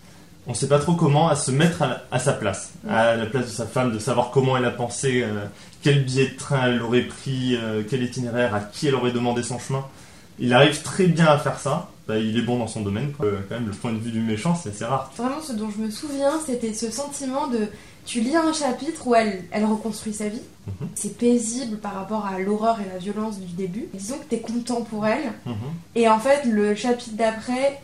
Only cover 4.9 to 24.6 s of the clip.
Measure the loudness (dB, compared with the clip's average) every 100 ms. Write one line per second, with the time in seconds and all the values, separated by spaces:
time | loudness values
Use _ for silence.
4.9 | -2 0 2 0 -2 -6 -12 -20 -2 2
5.9 | 4 2 2 0 -2 -2 2 2 2 2
6.9 | 2 2 -4 -6 -2 0 0 0 -2 -2
7.9 | -2 -2 -4 -4 0 0 0 -4 -2 0
8.9 | 2 2 2 0 0 -2 -6 -4 -4 -6
9.9 | -14 -20 -20 -20 -4 4 8 8 4 -2
10.9 | 2 4 6 6 6 2 -4 -2 -4 -6
11.9 | -12 -4 0 0 0 0 0 -2 -4 -2
12.9 | -2 -4 -2 -2 -2 -4 -6 -6 -4 -4
13.9 | -4 -4 -2 -2 0 0 -2 -4 -6 -4
14.9 | -4 -4 -6 -4 -4 -6 -6 -6 -4 -6
15.9 | -6 -8 -2 0 0 -2 -4 -4 -4 -6
16.9 | -6 -8 -8 -4 -2 -2 -2 -2 -6 -20
17.9 | -18 -6 -2 0 2 2 0 -2 -2 -6
18.9 | -4 2 4 4 -2 -4 0 0 0 -2
19.9 | -6 -6 -6 -6 -6 -12 -14 -12 -8 -8
20.9 | -6 -8 0 4 4 2 -6 -6 -6 -8
21.9 | -8 -6 -4 -4 -2 0 2 2 0 -4
22.9 | -6 -6 -4 -4 -6 -8 -6 -6 -6 -8
23.9 | -10 -8 -8 -4 -4 -2 -4